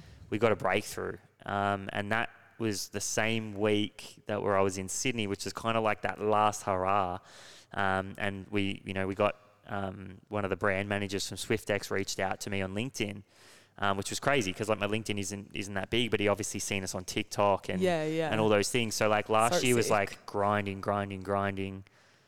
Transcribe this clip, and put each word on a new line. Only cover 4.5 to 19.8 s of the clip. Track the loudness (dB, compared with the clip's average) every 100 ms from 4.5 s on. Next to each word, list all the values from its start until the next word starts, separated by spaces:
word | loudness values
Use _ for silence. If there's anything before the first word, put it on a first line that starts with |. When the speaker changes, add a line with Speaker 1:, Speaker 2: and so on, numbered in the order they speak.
| 4
Speaker 1:
I |
was | 4 0
in | -4
Sydney, | -2 -2 0 -2
which | -2 -6
is |
kinda | -4 0 2
like | 2 0
that | -2 -2
last | 2 4 4 2
hurrah. | 0 0 2 2 2 -2 -10 -20 -20 -20 -10
Um, | -2 0 2 -2 -4
and | -4 -4 -4
we, | 0 0 -2
you | -6
know, | -4 -2
we |
got, | 2 2 0 -12 _ -10
um, | -6 -6 -8 -14 -16 -8
one | -4
of | -2
the | 0
brand | 0 0 0
managers | -2 -2 -4 -4
from | -6
Swiftex | -2 -2 0 -2 0
reached | -2 -2 -2
out | -2 -2
to | -4
me | -4
on | -2
LinkedIn, | -4 -6 -4 -6 -6 -14 -20 -20 -20 _ -2
um, | 0 0
which | -2
was | -2
crazy | 2 2 2
'cause, | -2 -2
like, | 0
my | 0
LinkedIn | -2 -2 -4
isn't, | -6 -8 -10
isn't | -10 -6
that | -6 -2
big, | 0 0
but | 2
he | 2
obviously | 2 -2 -6
seen | -4 -4
us | -4
on | -6
TikTok | -6 -4 -4 2 4 4 0
and, | 0
Speaker 2:
Yeah, | 2 2
yeah. | 0 -2 0
Speaker 1:
and | 2
all | 4
those | 4 4
things. | 0 0
So, | 2 2
like, | 2 4
last | 4 4 4
Speaker 2:
So | 4
Speaker 1:
year |
was, | 4